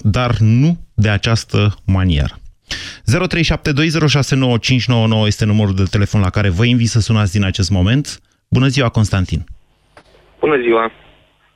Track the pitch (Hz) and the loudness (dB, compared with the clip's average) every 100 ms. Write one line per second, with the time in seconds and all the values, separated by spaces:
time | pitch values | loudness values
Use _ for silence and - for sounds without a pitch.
0 | 110 127 123 107 110 120 151 170 - - | 0 0 0 2 2 4 2 0 -4 -2
1 | 107 101 117 113 - 101 104 - - 95 | 0 0 0 -2 -2 0 0 -2 -2 0
2 | 90 76 69 - - - - - - - | 0 0 -2 -8 -20 -20 -14 -14 -14 -8
3 | - 160 180 170 160 156 165 139 160 160 | -2 -2 -2 -2 -2 -2 -2 0 0 0
4 | 156 143 127 135 131 117 - 127 113 120 | 0 0 0 0 0 0 0 0 0 0
5 | 110 110 107 - 107 107 104 95 95 101 | 2 2 0 0 0 2 2 0 0 0
6 | 101 110 92 107 101 87 120 123 117 117 | 0 0 0 0 0 0 2 2 2 0
7 | 104 110 101 104 95 95 92 98 92 131 | 0 0 0 0 0 -2 -2 0 2 0
8 | 147 - _ _ _ 123 135 131 120 - | -4 -12 _ _ _ 0 0 0 0 0
9 | 107 98 92 78 - - _ _ _ - | 0 0 -2 -6 -8 -16 _ _ _ -20
10 | - _ _ _ 143 143 120 113 113 - | -20 _ _ _ -2 0 2 0 -2 -8
11 | _ _ _ _ _ | _ _ _ _ _